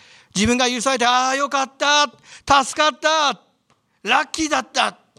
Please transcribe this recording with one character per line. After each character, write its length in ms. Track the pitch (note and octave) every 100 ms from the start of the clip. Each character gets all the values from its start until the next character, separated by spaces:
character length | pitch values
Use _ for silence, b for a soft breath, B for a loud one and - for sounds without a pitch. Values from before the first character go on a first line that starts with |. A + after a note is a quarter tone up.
| b b b
自 120 | F3+ A3
分 100 | B3
が 140 | B3
許 100 | B3
さ 120 | C4+
れ 60 | C4
て、 60 | B3
「あ 240 | B3+ C4
あ、 40 |
よ 160 | C4+ C#4
か 140 | C#4
っ 120 | C4 -
た、 280 | C#4+ D4 D4 - B B - C#4
助 160 | - -
か 80 | D4+
っ 100 | D4+
た、 420 | D4+ D#4+ C#4+ A3 _ _ _ _ _ _
ラ 220 | G3 C4
ッ 60 | D4+
キ 140 | -
ー 40 | D#4
だ 120 | C#4+
っ 100 | A3
た」、 280 | B3+ G#3+ - _